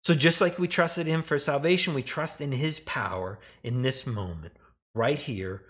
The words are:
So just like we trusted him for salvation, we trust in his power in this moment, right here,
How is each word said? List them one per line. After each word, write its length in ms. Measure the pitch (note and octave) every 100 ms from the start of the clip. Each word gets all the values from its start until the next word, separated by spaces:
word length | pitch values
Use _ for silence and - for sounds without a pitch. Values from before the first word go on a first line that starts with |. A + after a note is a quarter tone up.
| -
So 80 |
just 260 | D#3 D#3 E3
like 180 | F3+ F3
we 120 | F3
trusted 360 | - E3+ E3+ D#3+
him 160 | D#3+
for 160 | D#3+ D3
salvation, 560 | D3 C#3+ D#3+ F3+ F3+
we 100 | C#3+
trust 360 | - - D#3 -
in 140 | C#3+
his 260 | C3 D#3 D3+
power 580 | - C3+ G2 F#2 F#2 G#2 - -
in 180 | A#2 B2
this 260 | C3 B2+ -
moment, 460 | G#2+ F#2 E2 D#2 _ - _ _
right 260 | A2 A#2 D3
here, 440 | D3 G#2 F#2 G2